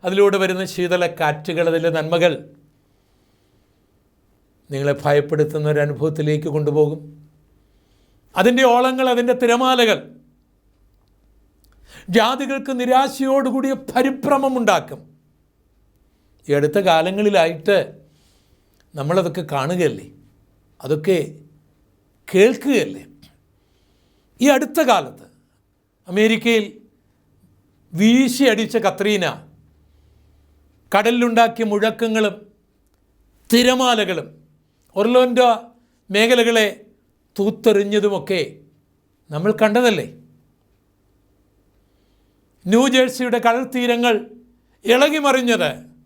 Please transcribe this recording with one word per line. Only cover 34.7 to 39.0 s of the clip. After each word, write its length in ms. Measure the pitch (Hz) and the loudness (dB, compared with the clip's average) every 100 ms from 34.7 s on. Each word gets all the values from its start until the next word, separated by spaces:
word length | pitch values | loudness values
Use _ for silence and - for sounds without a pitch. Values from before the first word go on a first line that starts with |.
| _ _ 190 | _ _ -4
ഒർലോൻഡോ 480 | 220 254 254 247 247 220 - _ _ _ _ | 2 2 2 2 2 0 -6 _ _ _ _
മേഖലകളെ 520 | 196 226 247 233 226 208 - - _ _ _ _ - | 0 2 2 2 2 0 -4 -20 _ _ _ _ -4
തൂത്തെറിഞ്ഞതുമൊക്കെ 1040 | 202 220 226 202 202 208 202 196 - 185 139 - _ _ _ _ | -4 0 2 2 0 0 0 -4 -4 -4 -4 -10 _ _ _ _